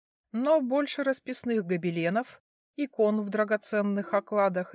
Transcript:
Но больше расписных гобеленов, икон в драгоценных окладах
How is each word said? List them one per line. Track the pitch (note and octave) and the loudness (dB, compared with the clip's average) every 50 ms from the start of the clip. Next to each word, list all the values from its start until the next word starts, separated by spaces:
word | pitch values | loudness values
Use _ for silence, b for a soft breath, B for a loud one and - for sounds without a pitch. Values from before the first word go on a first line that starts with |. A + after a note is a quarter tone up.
| _ _ _ _ _ _ | _ _ _ _ _ _
Но | - A3+ B3+ D4 D#4+ D#4+ | -6 -4 2 4 4 4
больше | C4 A#3+ C4 C#4+ D4 C#4 - - | 2 2 0 0 0 -2 -2 -2
расписных | C#4 C4+ C4 - - - B3+ - - A#3+ A#3 A3 F#3 | 0 -2 -2 -2 -4 -6 -6 -4 -2 0 -2 -2 0
гобеленов, | E3+ F#3 E3+ E3 F3 E3 E3+ E3 E3+ G3 A3+ C4 - - - _ _ _ _ _ _ - | 0 -2 -2 -2 -2 -2 0 0 0 0 0 -2 -4 -12 -20 _ _ _ _ _ _ -6
икон | - C#4+ C4+ - - G#3+ G#3 G#3+ G#3+ | -6 -6 -6 0 2 2 2 2 2
в | G#3 G3+ | -2 -2
драгоценных | G3 G#3+ G#3+ G#3 G#3+ G#3 - - A3 G#3 G3+ G3+ G3+ G3+ G3 - - | 0 -2 0 2 0 -2 -2 -2 0 0 0 0 0 -2 -2 0 0
окладах | G3+ - - G#3+ G#3 G3 G3 F3 F3+ F#3 - - | -2 0 0 0 2 2 2 2 -2 -6 -6 -10